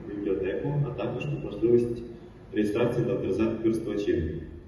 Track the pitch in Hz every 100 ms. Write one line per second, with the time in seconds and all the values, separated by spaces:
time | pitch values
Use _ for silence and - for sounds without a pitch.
0 | - 101 101 95 92 - 143 147 - 98
1 | 117 120 147 - 110 104 117 120 - -
2 | - - - - - 107 104 117 120 -
3 | 98 - - 92 110 110 110 104 104 101
4 | 101 87 80 - - -